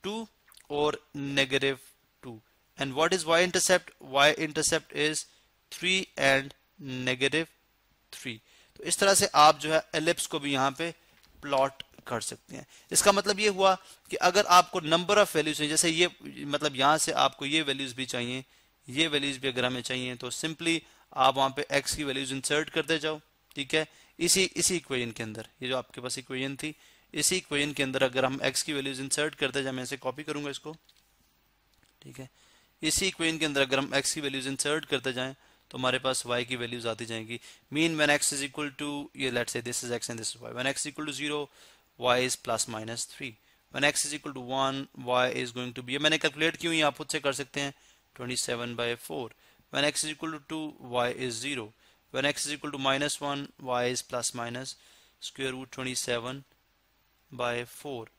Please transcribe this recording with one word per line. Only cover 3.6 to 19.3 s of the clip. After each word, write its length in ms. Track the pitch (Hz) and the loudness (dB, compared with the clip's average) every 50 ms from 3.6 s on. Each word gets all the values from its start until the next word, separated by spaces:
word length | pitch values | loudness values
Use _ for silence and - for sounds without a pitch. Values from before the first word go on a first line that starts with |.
| - - 185 180 - - - _ - 135 131 | 4 4 4 4 4 -2 -20 _ -16 -2 4
Y 100 | 139 139 151 151 151 160 | 6 6 6 6 4 -2
intercept 500 | 156 147 156 147 - 165 160 147 _ - 143 147 | -2 -2 0 0 2 2 0 -2 _ -4 0 0
is 180 | 151 156 - - - _ _ _ _ _ _ _ _ | 0 0 -2 -6 -8 _ _ _ _ _ _ _ _
three 360 | - - 170 180 185 190 190 - _ - | -14 -6 -2 0 0 0 -2 -4 _ 2
and 380 | 139 135 135 135 135 143 - _ _ _ _ _ 151 135 127 127 127 | 4 4 4 4 2 -4 -14 _ _ _ _ _ -10 -8 -6 -4 -2
negative 420 | 127 127 127 143 135 - 156 165 - _ _ _ _ _ _ _ _ _ _ _ _ - | -2 0 2 0 2 2 0 -2 -2 _ _ _ _ _ _ _ _ _ _ _ _ -20
three। 220 | - - 131 117 110 _ _ _ - - _ _ | -12 -10 -10 -10 -12 _ _ _ -20 -20 _ _
तो 80 | - - | -10 -4
इस 160 | 156 170 - | -4 2 4
तरह 140 | 202 196 196 | 6 6 6
से 160 | 190 196 - - | 6 4 4 8
आप 240 | 160 151 151 156 143 | 10 10 10 10 6
जो 140 | 139 151 156 | 2 2 2
है 100 | 156 - - | 2 2 2
ellipse 340 | - 160 151 165 170 - - | -2 0 2 2 2 0 -2
को 140 | - - 160 | -4 -4 -4
भी 140 | 139 143 139 | -2 0 0
यहाँ 180 | 135 - 139 131 135 | 2 2 0 0 -2
पे 160 | 165 170 160 _ _ _ _ _ _ _ _ - - | -6 -8 -8 _ _ _ _ _ _ _ _ -14 -4
प्लॉट 400 | 143 139 135 135 135 - - - _ _ - - - | 0 2 2 2 2 0 -6 -20 _ _ -20 -8 -6
कर 140 | 123 113 | -4 -4
सकते 340 | - - 113 - _ _ 143 | -4 -6 -10 -10 _ _ -16
हैं। 100 | - - _ - - - _ | -16 -16 _ -20 -20 -10 _
इसका 200 | - - - 208 | 0 4 6 6
मतलब 280 | 196 196 196 202 214 190 | 6 6 4 0 0 2
ये 80 | 214 214 | 2 0
हुआ 280 | 196 185 190 190 185 180 - - - _ _ - | 2 4 4 4 4 4 -2 -20 -20 _ _ -8
कि 40 | - | -4
अगर 300 | - - 180 180 196 202 - 175 180 | 4 4 4 6 6 6 10 8 8
आपको 240 | 175 - - 185 | 8 8 0 -4
number 400 | 165 151 160 175 180 170 208 208 208 | 0 2 2 2 4 6 6 6 6
of 100 | - - | 6 4
values 260 | 160 151 156 151 139 | 0 2 2 0 0
हैं, 80 | 151 147 | 0 0
जैसे 200 | 156 151 - 170 | 2 2 4 4
ये, 200 | 165 165 175 175 - _ - | 4 4 2 2 2 _ -16
मतलब, 520 | 143 139 127 143 143 143 147 147 151 139 | -14 -12 -10 -6 -2 -2 0 0 0 0
यहाँ 220 | 127 135 143 151 156 | 4 4 6 6 4
से 140 | - - | 4 0
आपको 340 | 151 - - 135 - - 143 | 2 4 4 2 2 -2 -4
ये 160 | 139 147 160 | 0 0 0
वैल्यूज 320 | 160 139 135 135 135 131 120 | 2 0 -2 -2 -4 -8 -6
भी 120 | 123 131 | -8 -6
चाहिए, 380 | 120 - 127 120 120 123 131 131 _ _ _ _ _ _ _ _ - | -4 -4 -4 -4 -4 -6 -8 -10 _ _ _ _ _ _ _ _ -8
ये 200 | 123 139 160 165 | 0 0 0 2
वैल्यूज 300 | 147 147 139 143 | 2 0 0 -2